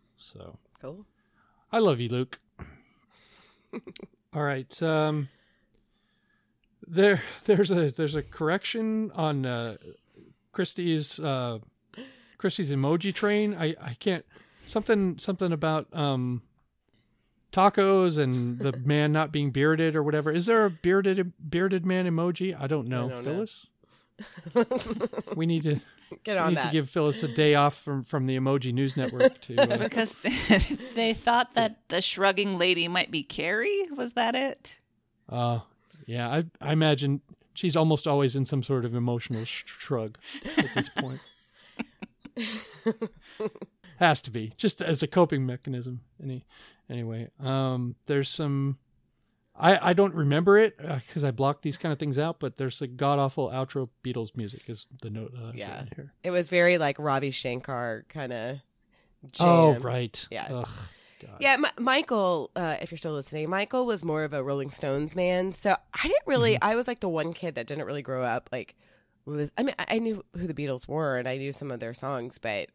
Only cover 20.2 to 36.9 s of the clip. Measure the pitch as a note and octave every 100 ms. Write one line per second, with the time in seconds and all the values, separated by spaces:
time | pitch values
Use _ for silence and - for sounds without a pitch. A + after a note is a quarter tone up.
20.2 | D3+ D#3+ F3+ A3+ G#3+ D#3+ F3 F#3+ G3 F#3+
21.2 | F3+ - D3+ E3+ F#3+ F#3 F3+ F#3 F3+ E3
22.2 | F3 E3+ F#3 E3 C#3 D3+ A#2+ B2+ B2 B2
23.2 | C3+ E3+ G#3+ - - _ _ _ _ -
24.2 | G#3 - E3 A#3+ A#3 B3+ - A3+ C4 -
25.2 | - D#3 E3 E3 D#3 C#3+ - - _ -
26.2 | - G3 E3 E3 B2 D#3 C#3 F3 D3+ C#3+
27.2 | D#3 B2+ D3+ D3 C#3+ - - C#3 A#2+ D3+
28.2 | C3 C3 C3 C#3 B2+ A#2+ C3+ C3+ B2+ B2+
29.2 | C4 B3+ - A#2+ C4 A3+ G#3+ - A3 -
30.2 | C#4+ B3+ - G3+ - C#4 B3+ A3+ A3+ A3+
31.2 | - A#3+ A#3+ - A3+ A3 - E3+ F3+ -
32.2 | G3 F#3+ G3+ F#3 F3+ F3 E3+ F3+ - D#3+
33.2 | C#3 - D#3 G#3+ C#4 G4+ F#4 C#4 B3 A#3+
34.2 | A3+ B3+ C4+ - - - _ _ _ _
35.2 | - A#2+ A#2+ A#2 - _ _ - - A#2
36.2 | A#2+ C#3+ E3 - C#3+ D#3 D#3